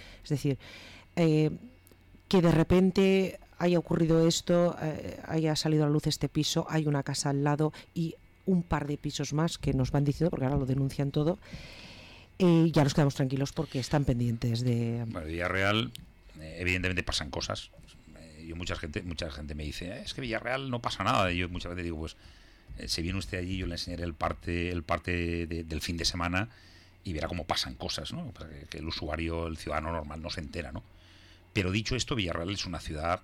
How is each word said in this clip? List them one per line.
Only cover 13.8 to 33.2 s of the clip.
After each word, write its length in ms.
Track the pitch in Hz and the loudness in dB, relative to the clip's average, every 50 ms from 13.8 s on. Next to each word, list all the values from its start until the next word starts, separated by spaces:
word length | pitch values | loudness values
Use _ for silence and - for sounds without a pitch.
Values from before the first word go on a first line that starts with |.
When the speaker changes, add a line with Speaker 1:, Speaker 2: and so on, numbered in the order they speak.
| 120 - - 147 139 | -2 2 2 2 4
Speaker 1:
pendientes 580 | 143 123 120 120 120 113 113 131 120 113 113 | 2 2 2 2 0 0 0 0 0 0 2
de 440 | 123 123 120 117 117 117 117 120 117 | 2 2 2 2 2 0 -2 -2 -4
Speaker 2:
Bueno, 220 | 113 98 90 78 | -4 -6 -6 -6
Villarreal, 640 | 78 82 85 87 90 90 95 98 101 104 110 120 - - - - - - - - - - - | -4 -2 -2 0 0 2 2 4 4 4 2 0 -2 -6 -14 -18 -18 -20 -20 -20 -20 -18 -16
eh, 180 | 78 80 80 85 | -16 -14 -8 -4
evidentemente 440 | 90 87 90 90 87 92 92 90 - | 0 0 0 2 0 0 0 -2 -2
pasan 260 | - - - 78 67 | -2 -4 -4 -4 -4
cosas. 400 | - 82 - - 101 - - - - - - - - - - - - | -6 -6 -4 -4 -6 -6 -6 -16 -20 -20 -20 -20 -20 -20 -20 -20 -20
Eh, 300 | - 80 80 76 78 82 82 | -20 -20 -20 -18 -16 -12 -10
yo 60 | 82 | -8
mucha 200 | 85 90 87 85 | -8 -4 -4 -4
gente, 280 | 82 85 76 76 101 87 | -4 -6 -6 -6 -6 -6
mucha 260 | 90 82 - 87 78 | -6 -6 -6 -6 -8
gente 240 | 76 73 76 73 76 | -8 -10 -10 -8 -8
me 100 | 76 76 | -6 -6
dice, 260 | 73 - - 87 87 | -8 -8 -8 -10 -10
"Eh, 120 | 107 127 - | -10 -10 -10
es 120 | - - | -10 -10
que 60 | - | -8
Villarreal 500 | 135 117 110 110 - 120 131 135 139 135 | -6 -4 -4 -4 -4 -4 -4 -4 -4 -6
no 100 | 123 120 | -6 -4
pasa 220 | 120 - - - 95 | -4 -6 -4 -2 0
nada". 280 | 110 131 117 95 90 | 2 2 2 2 2
Y 60 | 87 | 2
yo 120 | 87 90 87 | 0 -2 -2
muchas 200 | 87 87 - 85 | -4 -6 -6 -6
veces 140 | 87 90 87 | -6 -6 -6
digo, 160 | 85 80 78 | -6 -4 -6
"Pues, 160 | 80 78 - - - - - - - - - - - - - - | -6 -8 -10 -14 -20 -20 -20 -20 -20 -20 -20 -20 -20 -16 -14 -10
eh, 80 | - | -6
se 160 | - - - 82 | -4 -4 -2 -2
viene 160 | 87 92 98 | -2 -4 -4
usted 180 | - - 95 | -6 -4 -6
allí, 200 | 90 90 90 95 | -6 -4 -4 -4
yo 100 | 92 92 | -4 -4
le 80 | 82 85 | -6 -6
enseñaré 300 | 85 - 87 87 82 85 | -6 -8 -8 -6 -6 -6
el 100 | 85 78 | -6 -6
parte, 560 | - 85 82 85 - - 87 85 85 85 90 | -4 -4 -4 -4 -4 -4 -4 -2 -2 -2 -2
el 100 | 90 87 | -2 -4
parte 640 | 80 - 87 85 - 90 87 87 85 85 85 85 85 | -2 -2 -2 -2 0 -2 -2 0 0 0 -2 -2 -4
de, 180 | 80 82 85 80 | -4 -4 -6 -6
del 180 | 80 80 73 | -6 -6 -6
fin 160 | - - 85 | -4 -4 -4
de 80 | 82 - | -2 -2
semana 440 | - - 87 85 87 90 90 - 117 - - - - - - - - - - - | -2 -2 -2 -2 0 0 0 -2 -2 -6 -20 -20 -20 -20 -20 -20 -20 -20 -14 -10
y 100 | - 80 | -6 -6
verá 140 | 76 78 | -4 -4
cómo 180 | 82 90 85 - | -4 -4 -6 -4
pasan 300 | - - - - 65 64 | -4 -4 -4 -4 -6 -8
cosas", 360 | - 85 85 - - 73 - | -8 -8 -6 -6 -6 -8 -8
¿no? 200 | - 165 175 123 | -8 -8 -10 -10
Para 180 | - - 78 78 | -12 -12 -14 -14
que, 160 | 76 69 69 | -14 -16 -16
que 120 | - - 78 | -14 -12 -8
el 80 | 78 | -8
usuario, 580 | 80 - - 85 76 78 80 82 82 82 82 85 | -8 -8 -6 -6 -6 -4 -4 -2 -2 -2 -4 -4
el 120 | 82 80 | -6 -6
ciudadano 340 | - - 80 73 78 78 80 | -8 -6 -4 -4 -4 -4 -4
normal 280 | 82 80 73 73 76 80 | -4 -6 -6 -8 -10 -10
no 120 | 78 87 | -8 -8
se 80 | - - | -8 -8
entera, 320 | 78 69 - 90 76 64 | -8 -8 -8 -10 -10 -8
¿no? 100 | - - - - - - - - - - - - - - - _ - | -10 -12 -14 -14 -20 -20 -20 -20 -20 -20 -20 -20 -20 -20 -16 _ -2
Pero 160 | 110 92 92 | 0 0 2
dicho 260 | 95 113 107 - 131 | 0 0 -2 -2 -4
esto, 200 | 117 - - 147 | -4 -2 -2 -2
Villarreal 340 | 113 92 85 82 82 85 95 | -2 -2 -2 -2 -4 -4 -4
es 160 | 104 - - | -4 -4 -6
una 140 | 92 82 73 | -6 -6 -8
ciudad 420 | - - 78 76 76 85 90 95 | -8 -8 -6 -4 0 0 -2 -2